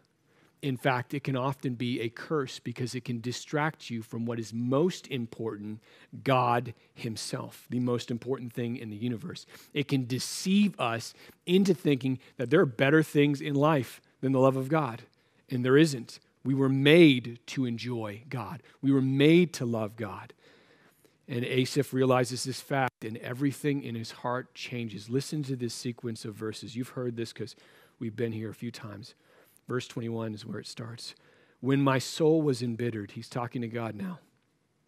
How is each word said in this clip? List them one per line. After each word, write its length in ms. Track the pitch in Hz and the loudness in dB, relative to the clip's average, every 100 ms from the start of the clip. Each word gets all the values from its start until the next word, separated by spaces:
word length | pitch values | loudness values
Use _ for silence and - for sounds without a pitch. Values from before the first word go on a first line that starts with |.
| _ _ _ _ _ _ | _ _ _ _ _ _
In 140 | 143 127 | -6 0
fact, 360 | 143 123 117 | 2 0 0
it 120 | 143 - | -6 -2
can 100 | 131 | -2
often 400 | 135 139 139 120 | -2 -2 -6 -4
be 240 | 120 127 | -2 -2
a 80 | 113 | -4
curse 520 | - - 156 127 - | -6 -4 -4 -4 -8
because 360 | - 117 123 127 | -10 -6 -4 -6
it 80 | |
can 160 | 123 120 | -6 -6
distract 720 | 120 117 - 147 156 - - | -4 -8 -4 0 0 -2 -10
you 120 | 117 | -10
from 240 | 110 117 117 | -8 -6 -4
what 140 | 117 | -4
is 140 | 104 | -6
most 540 | 117 123 135 180 - - | -4 0 2 2 0 -8
important, 760 | 135 113 - 113 104 104 107 _ - - 113 | -6 -6 -8 -8 -8 -10 -12 _ -20 -20 -8
God 500 | 107 131 123 120 123 - _ | 2 4 4 2 0 -12 _
himself, 760 | - 120 107 - 131 117 - - | -12 -10 -8 -8 -8 -8 -14 -8
the 120 | 120 | -4
most 280 | 123 120 - | 0 -2 -2
important 440 | 117 120 135 123 | -8 -4 -6 -6
thing 240 | 131 117 123 | -6 -6 -6
in 120 | 113 | -8
the 60 | 104 | -6
universe. 500 | 123 113 175 90 - - - | -4 -4 -8 -12 -16 -20 -8
It 160 | 147 139 | -4 0
can 160 | 139 120 | 0 0
deceive 760 | 127 - - 185 202 208 - | -4 -4 -6 2 4 4 2
us 340 | 123 113 - - - - - | -2 -2 -6 -16 -20 -16 2
into 280 | 185 202 | 4 4
thinking 440 | 165 156 135 131 127 - - | 2 2 2 0 -4 -6 -8
that 120 | 120 | 2
there 120 | 156 | 4
are 40 | 156 | 4
better 380 | 110 139 160 | 2 4 6
things 380 | 156 151 147 139 | 4 4 4 2
in 140 | 151 139 | 0 2
life 440 | 147 151 113 - _ - | 4 4 0 -10 _ -6
than 100 | 131 | 0
the 80 | 135 | 6
love 160 | 135 131 | 6 4
of 140 | 131 | 0
God, 320 | 160 135 113 - _ _ _ - | 0 0 -6 -14 _ _ _ -6
and 160 | 123 127 | -2 6
there 100 | 139 | 8
isn't. 460 | 160 135 120 - _ _ 127 | 8 4 -8 -16 _ _ -2
We 80 | |
were 160 | 135 135 | 2 2
made 680 | 135 143 165 160 127 117 117 - | 4 8 10 10 8 0 -12 -10
to 180 | - 127 | -4 -2
enjoy 580 | 117 120 120 107 104 135 | -2 -6 -6 -6 -10 -10
God. 340 | 131 101 160 - - | -10 -10 -12 -16 -4
We 120 | 135 | 2
were 80 | 139 | 4
made 500 | 131 135 143 170 180 - | 4 6 8 8 6 2
to 100 | 120 | -2
love 320 | 113 107 110 | -2 -4 -6
God. 340 | 104 92 - - _ _ _ _ _ _ _ _ - | -8 -8 -16 -20 _ _ _ _ _ _ _ _ -8
And 160 | 123 | -6
Asaph 480 | 120 127 127 147 131 | -2 0 0 0 0
realizes 540 | - 131 127 120 123 135 | 2 4 4 2 -2 -6
this 160 | 120 | -8
fact, 420 | - 139 127 _ | -4 -2 -2 _
and 140 | 110 117 | -12 -10
everything 640 | 117 123 143 123 147 143 | -8 -2 -2 -2 -2 -2
in 120 | 123 117 | -4 -8
his 160 | 110 | -8
heart 420 | - 123 123 120 | -8 -4 -4 -6
changes. 560 | - - 123 117 104 104 | -14 -10 -8 -8 -10 -4
Listen 340 | 127 - 156 | -4 -2 -6
to 140 | 135 131 | -4 -4
this 160 | 120 | -4
sequence 500 | - 127 117 120 110 | -6 -8 -8 -8 -8
of 120 | 117 107 | -10 -8
verses. 420 | 107 107 104 113 | -8 -8 -10 -8
You've 180 | 127 - | -8 -6
heard 220 | 123 117 | -6 -6
this 160 | 113 | -8
'cause 200 | - 107 - - - _ - | -8 -12 -12 -20 -20 _ -10
we've 160 | 117 107 | -10 -4
been 160 | 117 | -4
here 180 | 110 110 | -4 -8
a 60 | - | -8
few 160 | 120 | -10
times. 420 | - 110 104 - - _ _ _ _ - | -10 -14 -16 -18 -20 _ _ _ _ -6
Verse 220 | 123 - | -6 -6
twenty-one 460 | - 113 113 110 | -8 -6 -4 -6
is 120 | 104 110 | -8 -10
where 140 | 104 | -12
it 80 | - | -12
starts. 480 | - 117 117 - - _ _ _ _ | -12 -14 -12 -16 -18 _ _ _ _
"When 200 | 123 139 | 0 2
my 160 | 139 131 | 4 2
soul 440 | - - 156 160 | -2 2 4 4
was 200 | 147 123 | 4 0
embittered," 500 | 123 113 120 113 101 | -2 -2 -4 -4 -8
he's 180 | 113 113 | -12 -10
talking 320 | 131 120 127 | -6 -6 -6
to 80 | 117 | -6
God 260 | 117 113 107 | -6 -6 -6
now. 240 | 95 90 _ _ _ _ _ _ | -8 -10 _ _ _ _ _ _